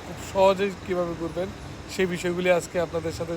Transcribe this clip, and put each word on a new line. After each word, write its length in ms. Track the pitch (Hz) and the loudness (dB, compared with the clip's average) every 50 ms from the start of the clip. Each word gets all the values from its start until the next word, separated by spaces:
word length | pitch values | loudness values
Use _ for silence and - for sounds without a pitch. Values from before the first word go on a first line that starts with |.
| - | -6
খুব 100 | - 175 - - - - | -10 -12 -12 -10 -4 2
সহজে 380 | 196 190 196 196 185 202 202 180 - - | 6 6 6 6 4 2 -2 -2 -4 -6
কিভাবে 280 | 202 185 175 175 170 170 160 | -2 -2 0 0 -2 -2 -4
ঘুরবেন, 280 | 165 165 - 170 185 196 - - - - - - - - - | -6 -4 -4 -4 -4 -4 -6 -10 -12 -12 -12 -12 -12 -8 0
সেই 100 | - 190 | 0 0
বিষয়গুলি 440 | 170 180 165 - 180 175 180 180 185 | 2 0 0 0 -2 0 2 4 6
আজকে 300 | 180 170 - - - 180 | 6 4 4 0 -2 -2
আপনাদের 320 | 165 156 165 165 156 165 156 - | -2 0 -2 -2 -2 -2 -4 -4
সাথে 140 | 170 160 170 | -4 -4 -6